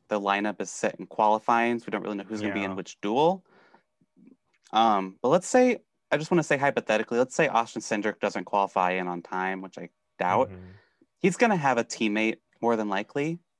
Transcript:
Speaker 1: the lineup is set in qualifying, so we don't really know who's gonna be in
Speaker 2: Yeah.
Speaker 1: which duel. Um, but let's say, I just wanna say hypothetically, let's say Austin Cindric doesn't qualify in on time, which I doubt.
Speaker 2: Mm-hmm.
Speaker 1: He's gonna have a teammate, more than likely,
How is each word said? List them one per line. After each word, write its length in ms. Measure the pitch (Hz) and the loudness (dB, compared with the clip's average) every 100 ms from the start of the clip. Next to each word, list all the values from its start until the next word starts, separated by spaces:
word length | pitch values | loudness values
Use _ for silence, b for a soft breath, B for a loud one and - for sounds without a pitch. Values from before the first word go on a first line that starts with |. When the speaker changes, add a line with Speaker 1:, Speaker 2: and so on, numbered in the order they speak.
| - | -4
Speaker 1:
the 120 | 107 | -2
lineup 420 | 101 98 104 98 | 0 -2 -2 -6
is 100 | 95 | -8
set 240 | - 104 - | -4 -4 -4
in 100 | 90 | -10
qualifying, 720 | - 107 107 - 117 117 120 | 2 2 4 2 2 2 -2
so 60 | - | -4
we 40 | |
don't 100 | 104 | -6
really 120 | 98 101 | -4 -8
know 80 | |
who's 180 | 98 107 | -8 -6
gonna 120 | 107 | -4
be 100 | 101 | -2
in 80 | 98 | -4
Speaker 2:
Yeah. 40 | 95 | -6
Speaker 1:
which 220 | 90 - | -10 -6
duel. 420 | 101 120 160 190 b b b b b _ _ _ - _ _ _ - | -2 2 2 0 b b b b b _ _ _ -20 _ _ _ -4
Um, 460 | 110 117 104 95 95 | 2 4 2 -2 -4
but 80 | 120 | 0
let's 180 | 175 - | 0 2
say, 340 | 254 254 233 _ _ - | 4 4 2 _ _ -4
I 60 | 147 | -4
just 140 | 156 | 0
wanna 120 | 175 | 0
say 140 | 151 143 | 2 2
hypothetically, 600 | 139 - - 107 110 120 | 2 0 0 0 0 0
let's 180 | 127 - | 0 2
say 120 | 131 | 2
Austin 340 | 117 113 113 | 2 -2 -6
Cindric 380 | - 107 107 101 | -4 -4 -4 -2
doesn't 260 | 104 98 92 | -2 -2 0
qualify 460 | 101 98 - 90 | 0 2 2 0
in 160 | 92 90 | 0 -4
on 140 | 87 | -6
time, 400 | - 92 92 95 | -8 -6 -4 -6
which 160 | 95 - | -10 -14
I 120 | 85 _ _ - | -16 _ _ -4
doubt. 320 | 90 101 131 | 0 2 0
Speaker 2:
Mm-hmm. 160 | 92 90 95 B B _ _ | -4 -18 -20 B B _ _
Speaker 1:
He's 180 | 196 180 | 0 2
gonna 200 | 240 190 | 2 4
have 200 | 139 120 | 2 2
a 60 | |
teammate, 540 | 113 - 110 107 110 110 _ - | 0 -2 -2 0 0 -2 _ -4
more 140 | 117 113 | 0 0
than 120 | 104 | 0
likely, 520 | 98 107 143 151 170 _ | -4 -4 -4 -4 -6 _